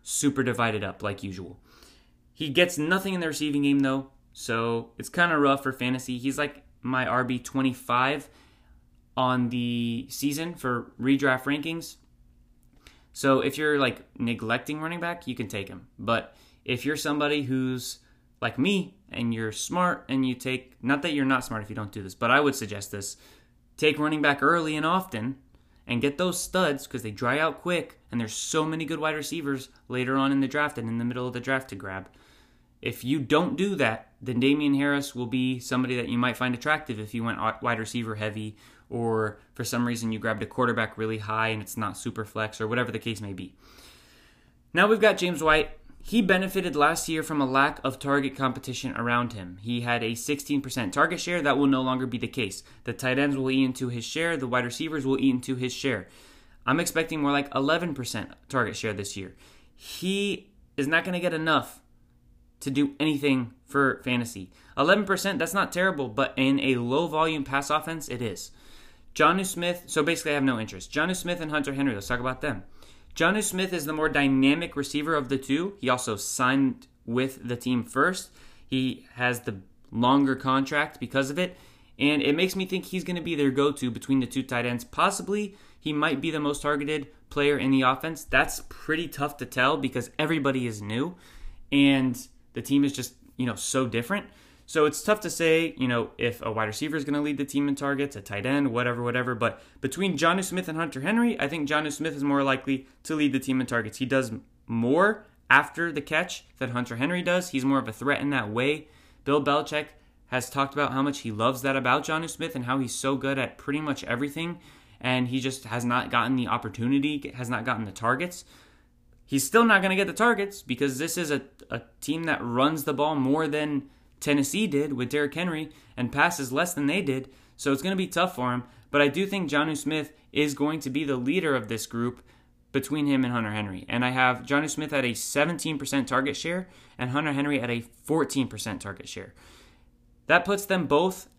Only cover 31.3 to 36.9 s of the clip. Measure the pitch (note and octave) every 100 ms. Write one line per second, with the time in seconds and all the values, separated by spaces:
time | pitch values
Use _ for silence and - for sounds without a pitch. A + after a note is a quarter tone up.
31.3 | B2 A#2+ C3 C3 G2 G2+ F#2+ F#2+ - _
32.3 | - _ _ _ _ A#2+ A2+ A#2+ D3+ B2
33.3 | D3 F3+ - G3 F3+ A#2+ A2 - _ -
34.3 | A2+ C3+ D3 D3 C#3 C#3+ C#3+ C#3 B2 A#2+
35.3 | B2+ B2+ B2+ - B2+ B2+ B2 A#2 A#2+ B2
36.3 | A2+ B2+ A#2+ D3 D3+ -